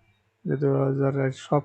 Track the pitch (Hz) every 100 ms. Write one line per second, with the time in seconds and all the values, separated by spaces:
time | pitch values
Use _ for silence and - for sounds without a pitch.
0 | _ _ _ _ 175 143 143 139 135 139
1 | 135 139 135 131 - 147